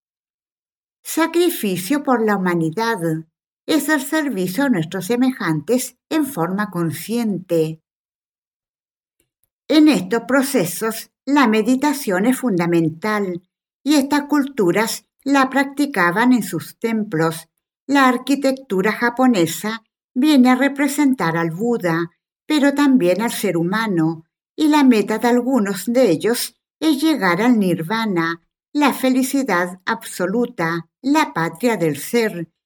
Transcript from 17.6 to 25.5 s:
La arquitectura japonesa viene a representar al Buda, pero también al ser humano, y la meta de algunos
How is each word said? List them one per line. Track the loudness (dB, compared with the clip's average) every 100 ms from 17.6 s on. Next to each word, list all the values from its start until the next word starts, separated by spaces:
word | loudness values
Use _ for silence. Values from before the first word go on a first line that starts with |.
| _ _ 0
La | 4 4
arquitectura | 2 -2 0 0 -2 -4 -2 -2
japonesa | 0 -2 2 2 4 0 -2 -8 -10 _ _ _
viene | 0 4 6 6
a | 4
representar | 0 0 -2 0 0 0 -2 -2
al | -2
Buda, | -2 -2 -2 0 -2 -4 _ _ _
pero | -4 0 2
también | 2 4 4 4 2
al | -2
ser | -2 -2 -2
humano, | -2 -2 -2 0 0 -2 -12 _ _ -2
y | 2
la | 4
meta | 6 4 2 0
de | 2
algunos | 2 2